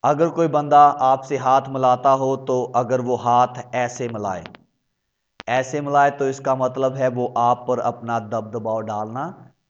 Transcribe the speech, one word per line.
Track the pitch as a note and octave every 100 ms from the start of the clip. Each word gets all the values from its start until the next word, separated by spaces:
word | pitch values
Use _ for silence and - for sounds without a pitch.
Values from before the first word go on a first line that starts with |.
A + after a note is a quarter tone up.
अगर | B2+ D3 E3
कोई | D3+ E3
बंदा | D3 D3 C#3+
आपसे | D3 C#3 C3 C3+ - C#3
हाथ | B2+ C3+ C3+
मिलाता | C3+ C3 B2 C#3
हो, | C3+ C3+ C3+
तो | B2+ B2+
अगर | A#2+ A#2+ B2 C3
वो | B2 A#2+
हाथ | A#2 A#2+ B2 B2 -
ऐसे | B2 A#2+ - B2
मिलाए, | A2 G#2 F2+ E2 - _ _ _ _ _ _ _ _ -
ऐसे | B2+ C3 D3
मिलाए, | C#3+ C#3+ C#3+
तो | C#3+ C3+
इसका | C3+ C#3
मतलब | C3 B2+ C3 C3
है | C3 C3
वो | B2 A#2+ -
आप | A#2+ A#2+ -
पर | B2
अपना | A#2+ A2 A2+ A#2
दबदबाव | G#2+ A2+ G#2+ A2+ A2 A2
डालना | A2 G#2 G#2+ A#2 D#3 F#3+ - _ _